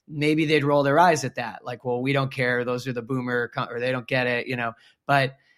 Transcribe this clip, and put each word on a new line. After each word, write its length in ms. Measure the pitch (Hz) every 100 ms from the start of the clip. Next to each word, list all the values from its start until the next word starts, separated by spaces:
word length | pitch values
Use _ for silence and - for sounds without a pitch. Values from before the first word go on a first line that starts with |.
| -
maybe 360 | 151 151 156
they'd 200 | 151 156
roll 180 | 139 143
their 160 | 139 147
eyes 260 | 180 156
at 120 | 127 -
that. 280 | 117 95
Like, 200 | 127 123
"Well, 180 | 131 123
we 100 | 131
don't 180 | 139 135
care. 340 | 135 123 123
Those 240 | 123 123 135
are 40 |
the 100 | 123
boomer 460 | 117 131 123 123 120
co-, 140 | 135 120
or 80 | 120
they 140 | 123
don't 140 | 127 117
get 200 | 131 123
it," 220 | 120 -
you 80 | 123
know. 160 | 117 - _ _ -
But 300 | 139 131 - _